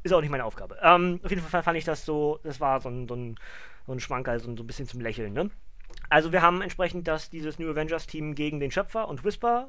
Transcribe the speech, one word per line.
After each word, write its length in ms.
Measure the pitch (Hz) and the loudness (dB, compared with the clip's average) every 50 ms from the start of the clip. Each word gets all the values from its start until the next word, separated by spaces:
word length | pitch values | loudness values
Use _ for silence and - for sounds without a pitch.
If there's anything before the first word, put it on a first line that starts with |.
| - | 2
ist 100 | 175 185 | 4 4
auch 80 | 170 | 6
nicht 100 | 151 147 | 6 4
meine 140 | 143 131 123 | 0 0 -2
Aufgabe. 340 | 110 - - 98 92 95 - - | -2 -4 -6 -8 -10 -2 6 8
Ähm, 380 | 165 175 175 175 180 175 180 - | 8 10 10 8 4 0 0 -2
auf 80 | 180 | -2
jeden 120 | 202 180 170 | -2 -2 -2
Fall 200 | 156 - 175 160 | 0 0 2 2
fand 160 | 175 165 165 | 2 2 2
ich 60 | 156 | 0
das 200 | 170 156 - - | -2 -2 -2 -2
so, 360 | - 156 151 151 147 151 - - | -2 0 2 2 2 0 -2 -4
das 160 | 156 139 127 | -8 -6 -2
war 220 | 143 139 135 131 | 0 2 2 0
so 80 | - 131 | 0 -4
ein, 180 | 123 127 123 | -6 -6 -6
so 80 | 120 123 | -6 -6
ein, 240 | 123 123 117 117 - - - - - - - - - - | -6 -6 -8 -8 -10 -12 -12 -12 -12 -12 -12 -12 -12 -8
so 60 | - 131 | -8 -6
ein 80 | 127 | -6
Schmankerl, 400 | - - 139 127 127 127 120 120 | -4 -4 -4 -2 -2 -2 -2 -2
so 100 | 113 117 | -2 -6
ein, 60 | 120 | -8
so 80 | 110 117 | -8 -8
ein 20 | |
bisschen 200 | 117 117 - 139 | -8 -8 -8 -8
zum 140 | 120 - 127 | -6 -6 -6
Lächeln, 340 | 117 113 107 - 113 101 101 | -6 -4 -4 -4 -6 -4 -2
ne? 160 | 131 180 208 - - - - - - - - - - - - | -2 -2 -2 -4 -8 -12 -12 -12 -12 -12 -12 -10 -10 2 6
Also 240 | 151 151 160 165 170 | 6 6 6 6 6
wir 80 | 185 | 6
haben 220 | 170 175 175 180 196 | 6 6 6 4 0
entsprechend 460 | 185 - - 185 170 - 180 170 165 | -2 -2 -2 -2 -2 -2 -2 -2 -2
das, 220 | 156 156 - - | -2 -2 -4 -6
dieses 280 | - 165 151 156 151 - | -10 -8 -6 -6 -6 -4
New 100 | 165 160 | -4 -2
Avengers 380 | 151 151 156 156 165 160 - | -2 -2 0 0 -2 -2 -4
Team 280 | - - 160 151 151 147 | -6 -6 -6 -6 -4 -4
gegen 240 | 139 151 151 147 147 | -2 -2 -2 -2 -2
den 100 | 139 135 | -2 -2
Schöpfer 380 | - 196 196 - - 220 220 - | 0 -2 -2 -2 -2 -4 -4 -4
und 160 | 151 127 - | -4 -4 -2
Whisper, 440 | 208 208 - - 233 240 240 262 | -2 -2 0 2 2 2 2 0